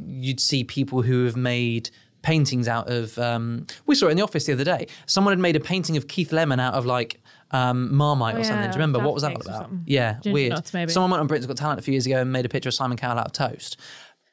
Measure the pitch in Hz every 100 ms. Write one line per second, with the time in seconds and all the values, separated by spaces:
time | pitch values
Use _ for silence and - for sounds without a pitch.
0 | - 131 131 123 - 139 117 139 131 127
1 | 120 127 123 120 123 123 120 113 - -
2 | _ _ 160 160 139 123 117 117 - 120
3 | 113 - 120 117 117 117 - - - 277
4 | 165 170 208 156 156 131 147 143 - -
5 | - 190 202 185 180 151 - 185 170 151
6 | - - 151 160 156 127 127 135 123 123
7 | 117 - - - _ 131 127 123 127 139
8 | 147 139 113 113 - 107 - 139 156 127
9 | 143 143 143 123 - 110 - 185 160 139
10 | 113 113 208 147 127 151 - 175 170 175
11 | 185 175 147 151 127 131 151 123 - 135
12 | 123 131 127 131 123 139 131 - 127 120
13 | 123 117 113 - 131 - - - - -
14 | - _ _